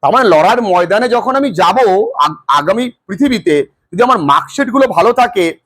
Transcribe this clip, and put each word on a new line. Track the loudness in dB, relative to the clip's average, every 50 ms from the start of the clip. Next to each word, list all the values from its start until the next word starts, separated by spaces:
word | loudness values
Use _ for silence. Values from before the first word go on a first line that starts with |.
আমার | 0 2 2 2 2
লড়ার | 4 4 4 4 2 2 0
ময়দানে | 0 -2 0 0 0 0 0 -2 0 0
যখন | -2 -2 -2 -2 -4
আমি | -2 -2 -4 -2
যাবো | 0 0 0 2 2 2 2 2 0 -2 -4
আগ-, | -2 -2 -2 -2 -2 -8 _ -2
আগামী | -2 0 0 0 -2 -2 -4 -8 -10 _ _ _
পৃথিবীতে, | -4 -2 -2 -2 -2 -2 0 0 0 0 0 -4 _ _ _ _ -2
যদি | -2 0
আমার | 2 2 0
মার্কশিট | 2 0 0 0 0 -4 -4 -4 -4 -2
গুলো | 2 0 0 2
ভালো | 2 2 2 2 2
থাকে | 2 0 0 0 -2 -2 -2 -4 _ _